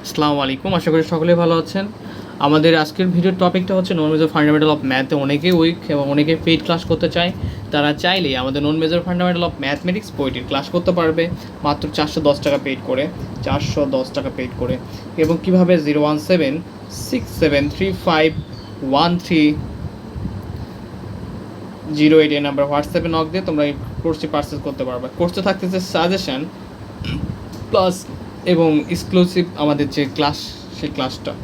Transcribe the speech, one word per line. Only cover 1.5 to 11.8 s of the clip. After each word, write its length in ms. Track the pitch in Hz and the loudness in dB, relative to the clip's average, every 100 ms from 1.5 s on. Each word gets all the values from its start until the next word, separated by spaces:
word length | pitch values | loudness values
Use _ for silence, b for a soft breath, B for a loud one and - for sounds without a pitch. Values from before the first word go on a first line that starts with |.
| 165 | 2
আছেন। 260 | 160 196 202 - B B B B | 0 -4 -4 -8 B B B B
আমাদের 340 | 143 151 160 160 | 4 6 6 6
আজকের 300 | 156 - 185 | 2 0 2
ভিডিওর 280 | 175 180 185 | 4 2 4
টপিকটা 340 | 180 190 185 190 | 2 2 0 0
হচ্ছে 180 | 185 | 2
non 160 | 175 151 | 2 2
major 180 | 156 156 156 | 4 4 4
fundamental 360 | 151 151 156 151 | 6 6 4 2
of 60 | 135 | 2
math-এ 240 | 131 135 151 139 | 0 0 0 2
অনেকেই 280 | 147 170 180 | 2 4 4
উইক 200 | 165 170 - | 4 2 -2
এবং 160 | 147 139 | -2 2
অনেকে 240 | 143 151 160 - | 2 2 2 2
পেইড 160 | 165 | 2
ক্লাস 180 | - 170 - | 2 -2 0
করতে 220 | 165 170 | 0 0
চায়। 220 | 175 175 185 B B B | 0 0 -2 B B B
তারা 180 | 147 147 | 0 0
চাইলেই 420 | 147 180 190 160 131 | 2 0 2 0 0
আমাদের 260 | 131 135 | -2 0
non 120 | 147 156 | 0 2
major 200 | 160 170 175 | 2 0 0
fundamental 360 | 175 180 175 170 | 0 2 2 -2
of 60 | - 139 | -2 -4
mathematics 440 | 143 175 190 - - | -2 -2 -4 -6 -4
বইটির 280 | 135 123 123 | -2 -2 -4
ক্লাস 180 | 139 139 | -4 -2
করতে 220 | 175 175 | 0 2
পারবে 320 | 180 160 160 170 B B - | 2 2 2 0 B B -4
মাত্র 200 | 147 143 | -2 0